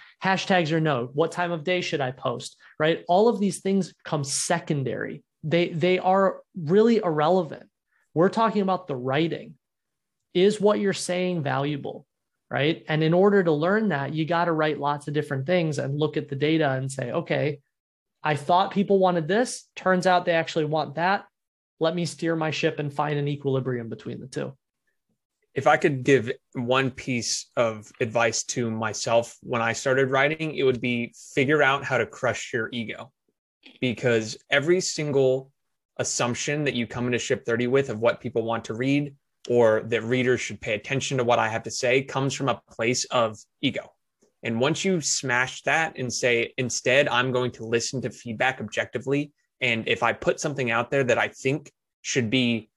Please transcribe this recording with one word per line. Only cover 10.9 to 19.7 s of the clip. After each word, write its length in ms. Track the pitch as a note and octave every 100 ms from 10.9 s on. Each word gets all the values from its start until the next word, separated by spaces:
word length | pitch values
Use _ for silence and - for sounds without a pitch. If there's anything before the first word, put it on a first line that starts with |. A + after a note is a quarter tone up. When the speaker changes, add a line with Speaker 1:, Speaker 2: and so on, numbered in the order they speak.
Speaker 1:
saying 480 | - - F3+ F#3 F3
valuable, 640 | C3+ C3 C#3+ C#3+ A#2 G#2+ - _ _ _ _
right? 320 | B2+ D3 E3 -
And 140 | D#3
in 100 | D#3+
order 320 | F3 G3+ G3+
to 80 | E3+
learn 380 | D3 E3+ G#3 G#3+
that, 240 | C#3+ C3+
you 100 | D#3
gotta 280 | D#3+ E3+ E3+
write 280 | D#3 D#3 C#3+
lots 260 | C#3+ D3 D3+
of 60 |
different 320 | D3 D3 C3+
things 340 | C3+ F3+ D#3+ C3+
and 200 | C3 D3
look 180 | D3+ D3+
at 120 | -
the 60 | C3+
data 340 | D3 D#3+ D3
and 200 | C3 C3+
say, 200 | C3+ B2
"Okay, 500 | C#3+ E3 C#3+ C#3 C#3+ _ _ _ _ _ _
I 140 | D#3 D3
thought 340 | - F3+ G3
people 280 | F#3+ G3+ G3
wanted 300 | F#3 F3 D3+
this. 400 | G#3 B3+ - -